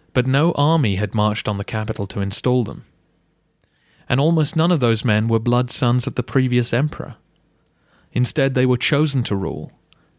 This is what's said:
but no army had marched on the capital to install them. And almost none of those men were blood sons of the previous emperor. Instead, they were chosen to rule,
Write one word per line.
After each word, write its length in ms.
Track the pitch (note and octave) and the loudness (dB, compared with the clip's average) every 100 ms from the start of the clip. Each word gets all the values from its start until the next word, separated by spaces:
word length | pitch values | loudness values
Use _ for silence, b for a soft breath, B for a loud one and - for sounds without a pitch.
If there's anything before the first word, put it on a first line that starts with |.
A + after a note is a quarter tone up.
| B | B
but 120 | B2+ B2+ | -2 0
no 240 | C3+ E3+ | 2 2
army 440 | - D3 E3 A2+ G2 | 2 2 2 2 0
had 180 | G#2 | 0
marched 320 | G#2+ G#2+ G2+ - | 2 0 0 -4
on 120 | G2+ | -4
the 60 | |
capital 440 | - A2 G#2+ - G2+ | -4 -6 -4 -6 -6
to 120 | G2+ | -4
install 440 | G2 - - B2+ | -4 -2 0 0
them. 220 | G#2+ A#1 - _ _ _ _ _ _ _ b b b b b | -2 -8 -18 _ _ _ _ _ _ _ b b b b b
And 120 | B2+ | 0
almost 360 | D#3 E3 C#3+ D#3 | 2 2 0 0
none 160 | F3 | 0
of 80 | D#3+ | 2
those 260 | A#2+ A2 A#2+ | 2 2 2
men 220 | G#2+ A2+ | 0 2
were 100 | A2+ | 0
blood 320 | A#2 B2 B2 | 2 0 0
sons 360 | - A#2+ B2 A#2 | 0 2 2 0
of 100 | - | -4
the 60 | |
previous 520 | - C3+ B2+ B2 A#2 | -2 0 2 0 0
emperor. 420 | A#2+ D3 - - - _ _ _ _ _ b b b b | 0 -2 -4 -12 -14 _ _ _ _ _ b b b b
Instead, 420 | B2 B2+ - C3+ | -2 0 0 0
they 120 | C3 B2+ | 2 2
were 100 | A#2+ | 2
chosen 460 | - D3 D#3 C3+ | 0 0 2 0
to 140 | - G2 | -2 -2
rule, 360 | E2 D2+ D2+ - _ b b | -2 -6 -10 -16 _ b b